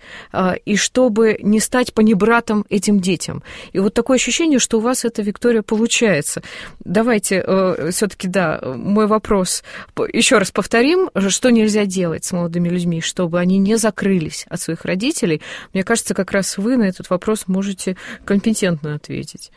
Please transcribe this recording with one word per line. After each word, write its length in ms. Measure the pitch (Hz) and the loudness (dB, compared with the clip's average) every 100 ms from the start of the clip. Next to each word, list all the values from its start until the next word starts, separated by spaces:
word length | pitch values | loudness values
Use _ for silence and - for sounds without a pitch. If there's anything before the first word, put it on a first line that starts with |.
| - - - | -14 -20 -8
а, 220 | - 185 - | -2 0 0
и 120 | - 202 | 0 0
чтобы 640 | - - 254 208 220 208 | 2 4 4 4 2 2
не 160 | 202 214 | 2 2
стать 320 | - 254 247 | 2 0 0
панибратом 720 | - 220 202 214 233 233 214 202 | 2 4 4 4 2 2 -2 0
этим 300 | 208 208 202 | -2 2 2
детям. 420 | 180 175 - - - - - | 2 -2 -4 -10 -12 -18 -8
И 80 | - | -2
вот 140 | 202 | 0
такое 220 | - 233 254 | 0 2 2
ощущение, 420 | - - 330 262 | 2 0 2 2
что 180 | - 226 | 2 0
у 20 | |
вас 240 | 226 254 | 0 0
это, 180 | 233 233 | -2 -4
Виктория, 400 | 208 190 240 226 | -4 0 2 2
получается. 800 | - 214 226 - 226 151 - - - - - - | 0 0 0 2 2 2 0 -6 -10 -16 -16 -14
Давайте, 580 | - 190 226 214 - 190 - | -2 0 2 2 0 -2 0
э, 440 | 190 185 - 156 | 2 2 -2 -4
все-таки, 380 | 180 202 - 185 | -2 -2 -4 -4
да, 320 | 190 165 - - 131 | 0 0 -2 -6 -6
мой 300 | - 208 214 | 0 2 2
вопрос 580 | 214 - 202 180 - - - - | 2 0 0 0 -4 -8 -18 -10
п-, 140 | - 156 | -4 -2
еще 260 | - 226 226 | 2 4 4
раз 120 | 190 | 2
повторим, 580 | - 190 233 262 359 359 - 196 | -2 0 2 4 2 0 0 0
что 220 | 190 254 | 2 4
нельзя 360 | 233 214 214 202 | 4 4 2 0
делать 380 | 185 170 156 | -2 -2 -4
с 80 | - | -4
молодыми 360 | 180 170 170 175 | -4 -2 -2 -2
людьми, 320 | 180 175 165 | -2 -2 -2
чтобы 400 | - - 180 175 | -4 -4 -2 0
они 180 | 180 190 | 2 4
не 180 | 196 226 | 2 2
закрылись 680 | 226 - 208 190 156 - - | 0 0 0 0 -2 -8 -10
от 120 | - | -8
своих 240 | - 165 | -6 -6
родителей. 560 | - 185 247 330 185 156 - - - | -4 -2 -2 -2 0 -2 -6 -16 -8
Мне 100 | 190 | -4
кажется, 320 | 190 233 - | -2 -2 -2
как 160 | 196 185 | -4 -2
раз 240 | 196 185 - | -2 -2 -2
вы 180 | 208 262 | 0 0
на 80 | |
этот 260 | 202 180 - | 0 -2 -4
вопрос 340 | 180 - 214 - | -4 -2 -4 -2
можете 480 | 190 196 190 - 185 - 233 | -2 -4 -6 -6 -8 -10 -10
компетентно 680 | - 202 226 220 190 160 151 | -2 0 0 0 0 -2 -6
ответить. 560 | 147 - 135 143 - - | -8 -8 -10 -10 -16 -20